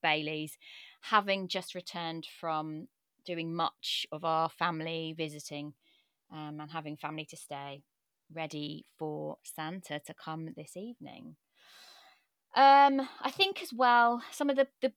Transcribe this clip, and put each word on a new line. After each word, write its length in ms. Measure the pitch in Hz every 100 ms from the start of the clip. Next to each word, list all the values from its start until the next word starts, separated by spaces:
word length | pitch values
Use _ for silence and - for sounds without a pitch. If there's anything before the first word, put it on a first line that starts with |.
Bailey's, 560 | 165 156 151 156 156 - - - - -
having 480 | - 214 202 196 185
just 260 | 190 - 185
returned 500 | - 175 165 165 - -
from 480 | 165 156 156 156 - _ _ _ -
doing 280 | 170 165
much 540 | 170 165 - - - -
of 100 | 160
our 260 | 170 160 160
family 640 | - 170 160 165 165 160 160
visiting, 560 | 156 147 - 147 147 - _ _ _ _ _
um, 300 | 160 151 151
and 100 | 151
having 240 | 160 151 151
family 300 | 156 156 151
to 100 | 156
stay, 480 | - 143 143 143 _ _ _ _ _
ready 540 | 160 156 151 147 156 - -
for 420 | 156 151 151 -
Santa 580 | - - 156 190 - 151
to 140 | -
come 360 | - - 160 160 -
this 220 | 143 180
evening. 580 | 226 233 143 - 160 156 _ _ - - - - - _ _ _ _ -
Um, 540 | 277 277 277 269 262 -
I 80 | -
think 320 | - 381 381
as 100 | 359
well, 480 | 233 247 240 233 240 -
some 200 | - 285
of 40 | 269
the, 120 | 269 -
the 100 | 262